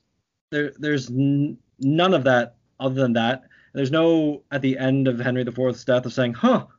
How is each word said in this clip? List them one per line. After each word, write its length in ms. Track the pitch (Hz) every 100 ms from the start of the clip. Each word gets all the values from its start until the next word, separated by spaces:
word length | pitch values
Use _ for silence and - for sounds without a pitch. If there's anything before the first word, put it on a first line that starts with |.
| _ _ _ _ _
there, 220 | 147 147 -
there's 300 | 151 147 131
n-, 500 | 123 139 143 147 - _ _
none 360 | 135 156 185
of 100 | 170
that 320 | 131 123 117 _ _ _
other 160 | 131
than 200 | 131 127
that. 300 | 117 117 131 _ _ _
There's 180 | 139 135
no, 520 | 160 165 165 151 143 _
at 120 | 139
the 160 | 135 127
end 300 | 131 135 135
of 100 | 120
Henry 260 | 123 127
the 80 | 120
Fourth's 320 | 117 127 120
death, 220 | - 123 127
of 60 |
saying, 220 | 123 123
"Huh, 320 | 120 240 247 -